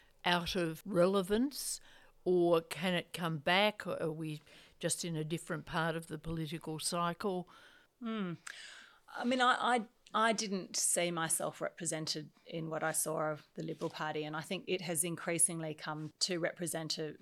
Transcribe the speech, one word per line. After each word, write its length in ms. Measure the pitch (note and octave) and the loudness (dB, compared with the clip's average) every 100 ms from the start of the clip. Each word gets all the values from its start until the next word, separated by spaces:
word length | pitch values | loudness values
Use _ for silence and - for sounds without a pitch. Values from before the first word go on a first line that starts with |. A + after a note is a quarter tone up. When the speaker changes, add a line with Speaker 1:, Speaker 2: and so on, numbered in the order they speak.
| _ _ | _ _
Speaker 1:
out 320 | F3+ F3 E3+ G3 | 2 2 2 0
of 260 | E3 D#3+ G3 | 0 -2 0
relevance, 960 | F3+ F3+ G3 F#3 G#3+ C#4 - - - - - - _ | 6 6 6 4 2 2 -2 -6 -6 -10 -20 -20 _
or 380 | F#3 F3+ E3+ E3 | 4 6 8 6
can 320 | E3 C#3+ F#3 | 4 -2 0
it 180 | F3 - | 0 -2
come 280 | D#3 E3+ D#3+ | -4 -2 0
back? 460 | F3 F#3 G#3 G#3 F3 | 4 6 4 2 -4
Or 160 | - | -2
are 100 | D#3+ | -2
we 300 | D#3 D#3 D3+ - - - _ | -2 -6 -8 -12 -20 -20 _
just 240 | E3+ - | -2 -2
in 140 | F3 D#3 | -2 -4
a 80 | D#3 | -2
different 400 | E3 - D#3 D3+ | -4 -4 -6 -4
part 320 | E3+ E3 D#3+ | -2 0 -2
of 100 | D#3+ | -6
the 100 | D#3 | -8
political 600 | D#3 E3 D3+ E3 - D#3 | -4 -4 -4 -6 -6 -4
cycle? 720 | - F3 F3 E3+ G#3 F3+ E3+ - - - _ _ | -2 0 0 0 -2 -2 -4 -14 -20 -20 _ _
Speaker 2:
Hmm. 320 | A3+ A3 F#3 D#3+ - - - - - - - - | -6 -4 -4 -6 -10 -14 -16 -18 -20 -20 -14 -4
I 80 | A#3+ | 0
mean, 160 | B3+ | 4
I, 160 | B3 - | 4 4
I, 220 | A#3 B3 G#3 _ - | 4 2 0 _ -4
I 180 | G#3+ A3+ | 2 2
didn't 460 | A3 G#3+ G3 E3+ - | 2 -2 -4 -4 0
see 340 | - F3 F3 | 2 2 2
myself 480 | E3+ D#3+ - D#3 - | 0 0 0 -2 -2
represented 680 | D#3+ - E3+ D#3+ D#3 D#3 D3+ - - | -6 -4 -4 -2 -2 -4 -8 -16 -10
in 240 | E3 D#3+ | -6 -4
what 140 | D#3 | -2
I 100 | D#3+ | 0
saw 380 | D#3 D#3 D#3+ D#3 | 0 0 0 0
of 120 | D3+ - - | -2 -8 -8
the 80 | |
Liberal 260 | D#3+ D#3+ E3 | -6 -4 -6
Party, 340 | - D#3 D3+ | -4 -2 -2
and 100 | D3+ | -2
I 80 | D#3 | -4
think 220 | - F#3 - | -4 -6 -2
it 120 | F#3 | -2
has 200 | F3 E3 | 0 0
increasingly 680 | F3 E3 - E3+ - E3 D#3+ | 0 -2 -2 0 0 0 -6
come 400 | D3+ - D3+ D#3 - | -6 -6 -6 -8 -4
to 180 | - F3 | -2 0
represent 580 | E3 - E3+ D#3+ D#3 - | 0 -2 -4 -4 -4 -4
a 160 | D#3 - | -6 -8